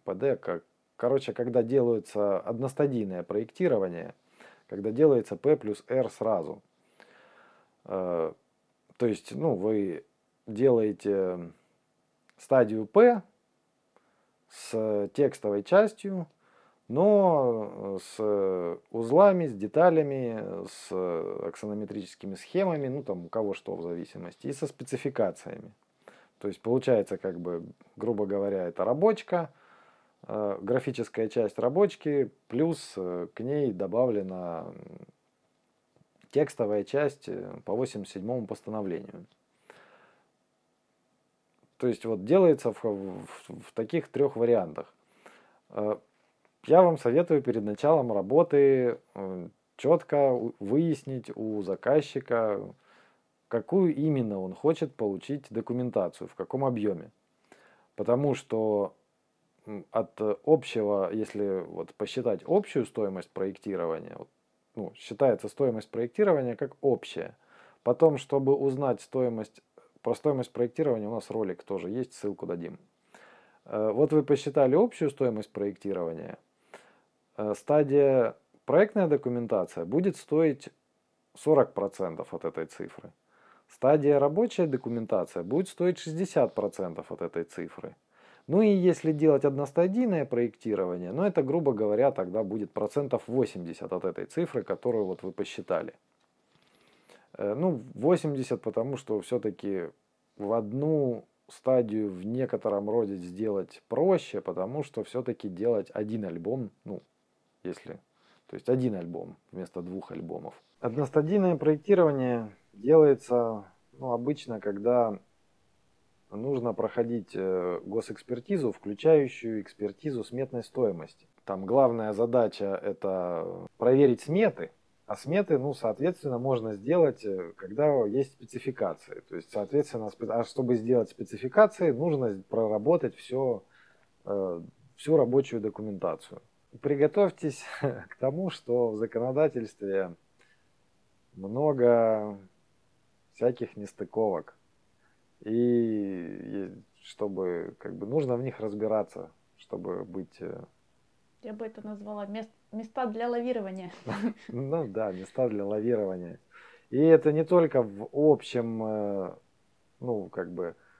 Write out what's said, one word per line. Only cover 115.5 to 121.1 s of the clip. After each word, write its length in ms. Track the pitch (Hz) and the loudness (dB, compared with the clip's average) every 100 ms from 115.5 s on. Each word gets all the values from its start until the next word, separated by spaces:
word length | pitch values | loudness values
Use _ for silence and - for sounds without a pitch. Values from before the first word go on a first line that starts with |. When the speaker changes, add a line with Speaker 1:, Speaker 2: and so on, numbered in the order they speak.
| _ _ _ _ _ _ _ - | _ _ _ _ _ _ _ -14
Speaker 1:
нужно 440 | 104 131 135 117 | -8 -4 -2 -2
проходить, 580 | 101 110 - 117 120 92 98 | -2 -2 0 -2 -2 -6 -4
э, 440 | 95 92 90 87 95 | -2 0 -2 -4 -4
госэкспертизу, 840 | 110 - 104 - 123 - 190 123 | -6 -6 -10 -8 -8 -4 -2 -2
включающую 920 | - 101 104 160 156 131 - 113 110 | -4 -8 0 4 6 4 -4 -8 -6
экспертизу 640 | 98 - 104 98 151 123 | -8 -6 -8 -6 -8 -6
сметной 400 | 104 123 135 123 | -8 -6 -6 -8
стоимости. 640 | - 135 113 87 78 | -8 -2 0 -2 -10